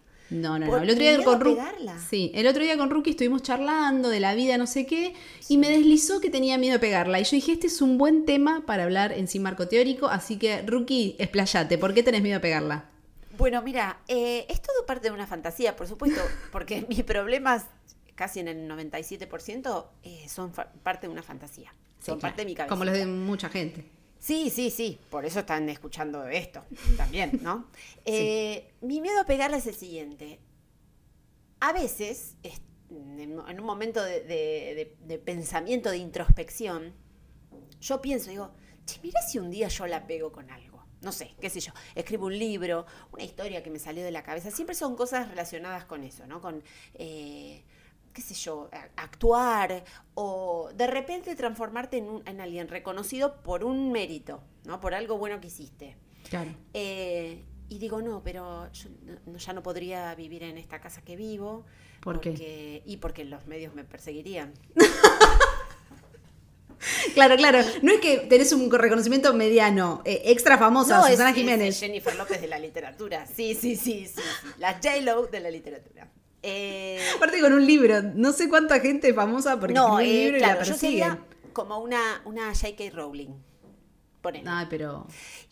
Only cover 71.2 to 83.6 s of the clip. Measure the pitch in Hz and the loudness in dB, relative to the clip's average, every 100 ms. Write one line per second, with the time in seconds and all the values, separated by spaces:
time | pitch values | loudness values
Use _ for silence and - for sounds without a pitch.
71.2 | 254 254 247 226 202 190 202 202 - 170 | 6 4 4 4 2 0 -4 -4 -4 -4
72.2 | 196 185 160 151 156 165 135 - 208 160 | -4 -6 -6 -8 -10 -10 -12 -12 -10 -8
73.2 | 143 - 226 220 240 214 247 208 190 - | -10 -6 -4 -2 -2 -2 -2 -4 -8 -10
74.2 | 165 156 285 - 180 180 285 277 254 233 | -8 -8 -12 -4 -4 -2 0 0 0 0
75.2 | 254 202 170 165 147 139 - - - _ | -2 -4 -8 -10 -14 -18 -20 -20 -20 _
76.2 | _ _ 208 196 202 196 190 185 - - | _ _ -8 -6 -8 -8 -8 -6 -4 2
77.2 | 320 349 285 277 277 302 233 208 202 180 | 2 6 6 8 8 8 8 4 2 2
78.2 | 262 285 339 320 311 269 254 285 277 220 | 2 2 4 4 6 4 4 4 4 4
79.2 | 208 247 277 247 190 254 240 208 240 226 | 2 0 0 0 2 4 6 6 4 4
80.2 | 277 277 220 180 180 262 311 226 170 165 | 4 4 4 4 0 0 0 2 0 -2
81.2 | - - - - 202 214 233 247 226 208 | -10 -20 -14 -10 -8 -8 -4 -2 -2 -4
82.2 | 202 220 220 208 214 208 202 170 147 143 | -10 -8 -4 -2 -2 -6 -12 -10 -10 -10
83.2 | 135 135 _ _ | -14 -18 _ _